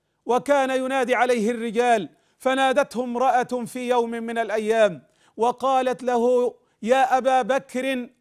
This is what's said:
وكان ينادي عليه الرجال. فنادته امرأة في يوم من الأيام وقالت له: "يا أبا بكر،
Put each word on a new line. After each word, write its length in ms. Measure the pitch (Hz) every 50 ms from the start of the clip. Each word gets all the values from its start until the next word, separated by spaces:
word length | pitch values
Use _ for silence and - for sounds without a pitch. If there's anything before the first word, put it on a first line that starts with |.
| _ _ _ _ _
وكان 440 | - 233 247 247 269 285 277 269 262
ينادي 460 | 262 262 262 254 269 269 254 247 247
عليه 360 | 208 247 247 247 240 202 220
الرجال. 580 | 247 226 226 240 190 226 247 247 233 214 175 139 - _ _ _ _ _
فنادته 640 | - 254 262 269 269 262 254 285 277 277 - 214 254
امرأة 400 | 247 233 240 254 269 233 247 240
في 460 | 247 247 247 233 175 - 254 247 240
يوم 200 | 247 247 233 233
من 280 | 233 233 226 226 233
الأيام 680 | 233 226 202 202 220 214 208 226 226 220 202 170 131 - _ _ _ _ _ _
وقالت 680 | - 220 240 240 240 247 269 269 262 254 254 247 254 262
له: 520 | 240 247 240 233 247 254 247 247 240 - - _ _ _ _
"يا 360 | - 214 247 269 269 254 247
أبا 240 | 262 226 262 262 262
بكر، 680 | 240 196 254 277 269 - - 247 262 269 269 247 240 - _ _